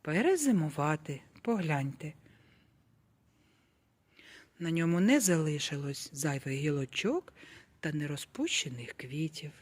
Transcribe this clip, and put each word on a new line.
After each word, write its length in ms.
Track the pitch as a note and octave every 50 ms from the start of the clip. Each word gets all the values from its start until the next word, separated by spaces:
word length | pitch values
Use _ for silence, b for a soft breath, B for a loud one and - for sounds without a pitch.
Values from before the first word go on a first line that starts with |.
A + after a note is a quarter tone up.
перезимувати. 1200 | _ D3+ D#3 F#3 B3+ F4+ F#4+ E4+ D4+ C#4 A#3 F3+ D#3 D3+ - - C#3+ D3+ D#3 D3+ - - C#3+ C3+ - - _ -
Погляньте. 720 | - A#3 A#3 G3+ F3 D#3 D3+ C#3 C#3 C#3 C3+ - - D3+ - b b b b b b b b b b b b _ _ _ _ _ _ _ _ _ _ _ _ _ _ _ _ _ _ _ _ _ _ _ _ _ _ B B B B B B B B B B -
На 120 | E3+ E3
ньому 280 | E3 E3 E3 E3+ E3+ F3
не 200 | F#3 A3 C4+ D4
залишилось 880 | G#3+ F#3+ F3 D#3+ D#3 D#3 D3+ D3 - - D3+ C#3 C#3+ C#3 C#3 - - - -
зайвих 460 | C#3 D3 D#3 C#3 C3+ - C#3 C3+ C#3
гілочок 760 | C#3+ D3+ C#3+ C#3+ C3+ C3 - - - G#3 C#4+ F4+ - - B B B B B B B B B _
та 120 | - D#3+
нерозпущених 1000 | D3 D3+ D3 C#3+ D3 C#3+ - _ _ - D4 E4+ - - - D3 B2+ A#2+ A#2 - -
квітів. 580 | - - B2+ C3+ D3+ D#3+ D#3 D#3 - D#3+ D3 - -